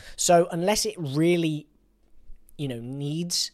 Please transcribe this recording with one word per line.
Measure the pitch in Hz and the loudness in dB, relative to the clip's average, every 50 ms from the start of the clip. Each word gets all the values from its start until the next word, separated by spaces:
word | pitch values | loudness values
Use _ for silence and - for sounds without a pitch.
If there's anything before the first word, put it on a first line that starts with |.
| - - - | -14 -14 -6
So | - - - 175 170 175 - | 0 4 6 6 6 6 4
unless | - 165 175 196 214 214 - | 0 -2 0 0 0 0 -2
it | 214 - 180 | -4 -6 -6
really, | 160 135 131 151 165 170 175 170 165 160 151 151 - - _ _ _ _ _ _ _ _ - - - - - - - - - - | -6 -4 0 2 2 4 4 2 2 0 -2 -4 -8 -14 _ _ _ _ _ _ _ _ -20 -20 -16 -16 -16 -16 -18 -18 -10 -8
you | 147 135 | -8 -6
know, | 120 117 | -6 -8
needs | 117 123 135 143 143 143 151 165 175 175 - - - - | -10 -10 -8 -8 -6 -6 -4 -4 -4 -4 -4 -4 -4 -6